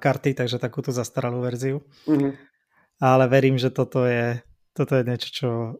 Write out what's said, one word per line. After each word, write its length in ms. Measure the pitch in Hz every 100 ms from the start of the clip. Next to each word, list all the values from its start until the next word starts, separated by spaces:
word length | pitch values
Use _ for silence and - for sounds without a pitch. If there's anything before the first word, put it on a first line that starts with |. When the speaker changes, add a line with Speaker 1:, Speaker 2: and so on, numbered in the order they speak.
Speaker 1:
karty, 320 | 135 135 143
takže 240 | 135 123 120
takúto 320 | 123 143 139
zastaralú 560 | 123 117 - 120 123 123
verziu. 400 | 120 135 143 - _ -
Speaker 2:
Mhm. 240 | 147 139 135 - _ _ _ _ -
Speaker 1:
Ale 300 | 131 131 127
verím, 260 | 135 135 131
že 140 | 127
toto 320 | - 127 135
je, 380 | 123 120 120 120 - _ _ -
toto 220 | 139 135
je 80 | 123
niečo, 220 | 120 -
čo 160 | - 127 117 117